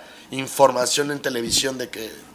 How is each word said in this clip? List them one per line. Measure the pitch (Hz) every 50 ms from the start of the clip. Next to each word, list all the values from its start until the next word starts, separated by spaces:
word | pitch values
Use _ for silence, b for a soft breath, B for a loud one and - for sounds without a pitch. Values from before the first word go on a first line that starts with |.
| B B B B B B
información | 127 135 135 127 - - 139 131 127 123 123 117 - 147 143 143
en | 147 139
televisión | - 143 131 120 117 117 107 - 135 135 131
de | 127 123 -
que | - 107 110 104 80 71 - - -